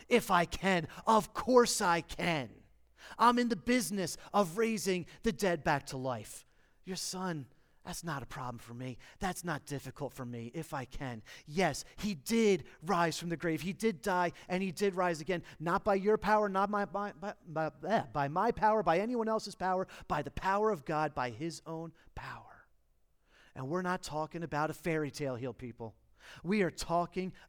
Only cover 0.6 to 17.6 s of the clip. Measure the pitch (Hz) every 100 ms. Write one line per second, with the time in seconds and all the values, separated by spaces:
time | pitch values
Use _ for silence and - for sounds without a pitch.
0.6 | 190 180 156 - - 220 - - - 254
1.6 | 233 - 196 170 - - 175 160 113 -
2.6 | - _ _ _ - - 226 247 240 214
3.6 | - 247 165 202 165 - - 202 180 185
4.6 | 226 220 180 180 156 - 226 165 196 170
5.6 | 165 143 - 135 131 117 104 - - _
6.6 | _ _ - 185 - 185 185 160 127 _
7.6 | _ _ - 175 165 139 117 - 123 120
8.6 | - 120 127 120 - - 196 175 175 147
9.6 | - 139 135 - 135 - 120 120 117 160
10.6 | 151 147 127 - 135 113 - - - 151
11.6 | 175 131 - - 214 165 - 226 220 180
12.6 | - - 156 175 170 151 170 165 175 156
13.6 | 165 180 220 165 208 180 175 - - 180
14.6 | 196 156 202 180 180 160 156 175 - -
15.6 | 160 190 214 196 196 214 190 214 208 190
16.6 | 202 208 202 190 202 160 196 - - 151